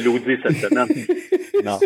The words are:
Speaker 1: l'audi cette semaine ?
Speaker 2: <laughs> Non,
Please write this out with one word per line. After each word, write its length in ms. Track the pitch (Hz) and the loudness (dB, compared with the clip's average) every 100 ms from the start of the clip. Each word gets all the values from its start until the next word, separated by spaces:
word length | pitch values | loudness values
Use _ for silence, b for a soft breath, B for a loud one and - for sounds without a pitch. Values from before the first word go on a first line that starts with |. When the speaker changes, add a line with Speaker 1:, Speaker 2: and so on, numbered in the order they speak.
| 120 | 2
Speaker 1:
l'audi 320 | 120 123 127 | 0 0 0
cette 140 | - 156 | 0 0
semaine ? 320 | 101 123 123 | 0 2 2
Speaker 2:
<laughs> 800 | 294 226 359 - 359 - 403 202 | 0 -2 -4 -2 -4 0 -2 0
Non, 120 | - | 0